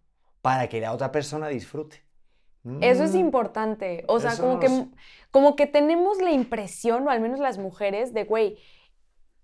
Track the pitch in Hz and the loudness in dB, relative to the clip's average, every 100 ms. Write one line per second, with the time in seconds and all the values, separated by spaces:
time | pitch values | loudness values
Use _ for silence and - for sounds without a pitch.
0 | _ _ _ _ 127 131 117 113 110 120 | _ _ _ _ -2 0 -2 -4 -6 -4
1 | 131 147 143 151 156 131 98 143 151 - | -4 -4 -6 -8 -6 -8 -8 -12 -12 -18
2 | _ _ _ _ _ _ 120 135 240 247 | _ _ _ _ _ _ -12 0 2 4
3 | 302 190 339 262 226 214 220 214 190 170 | 2 2 2 0 -2 -4 -6 -6 -8 -6
4 | - 233 240 240 247 254 262 262 - - | -2 0 0 -2 0 2 2 2 -4 -14
5 | - - _ 269 285 285 285 294 294 339 | -20 -20 _ 6 6 6 2 4 4 2
6 | 370 392 370 277 240 226 190 - 233 233 | 2 0 2 0 0 -6 -8 -6 -2 0
7 | 277 233 226 269 277 196 190 175 202 202 | 0 0 -2 -2 -4 -4 -10 -4 -4 -2
8 | 254 220 208 220 208 208 - - _ _ | -4 -4 -2 0 0 -2 -20 -20 _ _
9 | _ _ _ _ | _ _ _ _